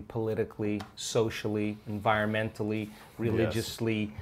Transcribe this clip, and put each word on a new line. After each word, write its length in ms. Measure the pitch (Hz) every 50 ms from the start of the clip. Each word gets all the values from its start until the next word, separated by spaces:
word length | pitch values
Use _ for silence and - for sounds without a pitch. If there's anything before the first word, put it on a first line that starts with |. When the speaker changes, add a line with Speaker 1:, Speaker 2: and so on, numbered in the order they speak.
| 101
Speaker 1:
politically, 760 | - - 117 110 110 107 104 110 - - - 107 104 104 101 101 - -
socially, 800 | - - - - 123 110 110 - - - 107 104 107 104 107 104 107 - 107
environmentally, 920 | 104 104 101 117 107 107 107 107 107 107 110 110 - - 107 107 107 110 104
Speaker 2:
Yes. 60 | 104 - - - - - -
Speaker 1:
religiously, 920 | 110 117 110 110 113 - - 113 110 - - - 113 113 110 107 107 104 - -